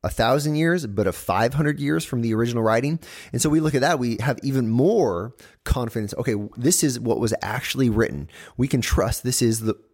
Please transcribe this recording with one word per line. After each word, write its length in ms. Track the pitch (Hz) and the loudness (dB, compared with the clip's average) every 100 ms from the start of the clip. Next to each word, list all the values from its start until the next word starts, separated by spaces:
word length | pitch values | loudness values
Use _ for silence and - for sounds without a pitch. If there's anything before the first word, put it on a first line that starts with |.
a 60 | - | -6
thousand 460 | - 117 139 147 151 | 0 2 2 0 0
years, 300 | 165 175 131 | 2 0 -2
but 220 | 101 95 | -2 0
of 80 | 85 | -2
five 400 | - 95 117 135 | -2 0 2 2
hundred 240 | 151 143 | 0 0
years 260 | 139 160 160 | -2 -2 -2
from 160 | 127 | -2
the 140 | 117 110 | 0 0
original 260 | 120 120 | 0 2
writing. 380 | 110 113 139 160 - - - | 2 2 2 -4 -6 -20 -8
And 100 | 123 | -2
so 80 | 151 | 2
we 100 | 156 | 2
look 140 | 156 | 2
at 80 | 143 | 2
that, 160 | 139 160 | 2 0
we 200 | 123 117 | 0 -2
have 180 | 127 127 | -2 -2
even 260 | 139 135 117 | -2 0 2
more 640 | 113 156 226 135 87 107 - - _ | 4 4 4 2 0 -6 -12 -20 _
confidence. 500 | - 131 120 117 104 - | -2 -2 -2 -4 -6 -4
"Okay, 200 | 120 104 104 - | -2 -2 -4 -2
this 260 | 127 190 | 0 2
is 160 | 151 120 | 0 0
what 200 | 117 107 | -2 0
was 140 | 113 107 | 0 -2
actually 480 | 101 113 - 131 127 | -4 -6 -6 0 2
written. 400 | 107 113 71 71 - - - | 2 0 -2 -12 -16 -18 -4
We 120 | 135 | -2
can 140 | 131 | 0
trust 420 | - - 101 - | 0 2 2 0
this 180 | 123 127 | -2 0
is 200 | 120 113 | 2 2
the 140 | 110 - _ | -2 -4 _